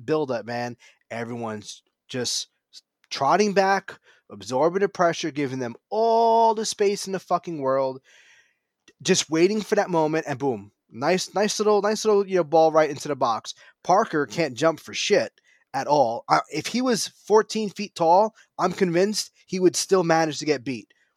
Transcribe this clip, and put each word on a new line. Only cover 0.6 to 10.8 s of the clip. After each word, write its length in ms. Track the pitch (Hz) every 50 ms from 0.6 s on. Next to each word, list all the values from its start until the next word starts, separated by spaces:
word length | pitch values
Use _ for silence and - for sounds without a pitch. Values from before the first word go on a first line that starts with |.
| 120 123 117 _ - - _ _ _ -
Everyone's 720 | 113 117 117 117 123 117 113 110 107 107 107 - - - _ _ _ _ _
just 420 | - - 123 120 - - - - _ _ _ _ _ _ - _ _ _ _ _ -
trotting 460 | - - 135 139 - 190 214 208 185
back, 440 | 196 190 190 196 190 - - - _ _ _ _ _ _ -
absorbing 500 | 107 101 98 104 127 131 151 170 175 196
the 80 | 202 196
pressure, 400 | - - 175 170 160 - - 156
giving 280 | 131 147 143 127 131 131
them 160 | 123 117 117 - _ -
all 640 | 202 220 226 233 226 226 233 226 226 226 226 220 220
the 120 | 214 214
space 400 | - - - 208 196 208 - -
in 80 | 190 190
the 40 | 175
fucking 420 | - - 185 170 - 175 165 147
world, 400 | 135 131 135 135 135 131 131 131 _ _ _ _ _ _ _ _ _ _ _ _ _ _ _ _ _ _ _ -
just 280 | 127 170 185 - - -
waiting 320 | 160 160 175 196 214 214
for 140 | 190 - 214
that 120 | 208 185 170
moment, 380 | 175 160 156 151 156 160 143 139
and 100 | 139 120
boom, 320 | 139 139 120 101 101 107 _ _